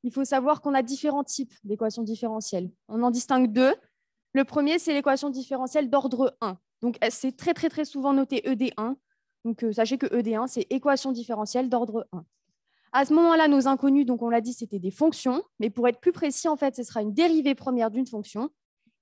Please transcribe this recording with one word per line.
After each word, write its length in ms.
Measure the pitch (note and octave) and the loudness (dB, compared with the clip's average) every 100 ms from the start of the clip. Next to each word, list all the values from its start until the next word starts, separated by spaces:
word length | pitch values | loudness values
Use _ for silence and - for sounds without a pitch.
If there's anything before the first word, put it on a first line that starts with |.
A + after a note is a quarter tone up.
il 80 | B3 | -8
faut 140 | C4+ C4+ | -4 0
savoir 360 | C4+ C4+ D4+ | 0 2 0
qu'on 120 | C#4+ | 2
a 100 | C4+ | 0
différents 400 | A#3+ C#4 D4+ C#4 | 0 -2 -2 -2
types 300 | C#4 - A#3+ _ | -4 -6 -8 _
d'équations 400 | G3+ G#3 A3 A#3 | -8 -4 -4 -4
différentielles. 680 | A3 A3 A3+ A3 - F#3 F3+ - _ | -8 -6 -6 -6 -6 -6 -6 -12 _
On 120 | A3 | -2
en 100 | B3 | 0
distingue 400 | A#3+ - C4 B3 | 0 0 2 2
deux. 220 | A3 C4 A4 _ _ _ _ _ | 4 4 2 _ _ _ _ _
Le 100 | C4+ | 0
premier, 340 | C4+ D4+ C#4+ E4+ | 0 0 2 0
c'est 160 | E4 | 0
l'équation 360 | C#4+ C#4 C4+ C#4+ | 0 2 0 -2
différentielle 600 | C4 B3+ C4 B3+ D4+ C4 | -6 -6 -6 -2 -2 2
d'ordre 460 | C#4 C4 B3 C4 - | 0 0 0 0 0
un. 160 | G#3+ F#3 _ _ | -6 -6 _ _
Donc, 160 | A#3+ A3+ A3 | -6 0 -2
c'est 280 | - C4 - | -2 -6 -4
très, 160 | E4+ | -4
très, 160 | E4+ D#4+ | -2 -2
très 160 | - D4 | -2 -6
souvent 260 | C#4 C#4 | -2 2
noté 320 | C4+ C4 C4 - | 2 2 -2 -2
E 100 | A#3 | -2
D 180 | B3+ - | -2 -2
un. 220 | A3 C4+ _ _ _ _ A#3 | -6 -6 _ _ _ _ -8
Donc, 180 | G#3+ | -4
euh, 80 | A#3 | -2
sachez 260 | G3+ A3 C4 | 0 0 0
que 160 | - | 0
E 80 | A#3+ | -2
D 140 | A3 A3 | 0 -2
un, 100 | B3+ | -4
c'est 220 | A#3+ - | -4 -4
équation 400 | C4 D4 C4+ C4+ | -2 0 0 0
différentielle 580 | A#3+ A#3 G#3+ G#3 B3 B3+ | -6 -6 -6 -4 -2 0
d'ordre 380 | A#3+ A3+ A3 - | 0 -2 -6 -8
un. 140 | F3 E3 _ _ _ _ _ _ | -12 -14 _ _ _ _ _ _
À 140 | B3+ C#4 | 0 4
ce 80 | |
moment-là, 340 | D#4 E4+ E4 D#4 | 6 6 6 6
nos 200 | C#4 C4 | 6 4
inconnus, 380 | C4+ C#4 C#4 B3+ | 2 4 4 2
donc 160 | A#3+ | 0
on 80 | A#3 | 0
l'a 120 | A#3 | 0
dit, 120 | A3+ | 0
c'était 260 | B3 A3+ G3 | -8 -8 -6
des 120 | F#3 | -6
fonctions. 500 | - D#4 - B3+ C4+ - - | 0 0 2 -2 -2 -4 -6
Mais 100 | G#3+ | -4
pour 180 | A#3 B3 | 0 0
être 120 | A#3+ | 2
plus 120 | F4+ | 0
précis, 360 | - D4+ - E4 | 0 -2 -2 -2
en 100 | D4 | 0
fait, 180 | C#4 C4 | -2 -4
ce 80 | |
sera 180 | A#3 A3+ | -8 -4
une 120 | G#3+ | -4
dérivée 420 | G3+ E4+ D#4+ C#4 C4 | 2 4 4 2 -2
première 360 | C4 B3 A3+ | -2 0 0
d'une 160 | A3+ B3+ | 0 -4
fonction 440 | G#3+ - G#3 C#4 _ _ _ _ _ | -6 -10 -8 -8 _ _ _ _ _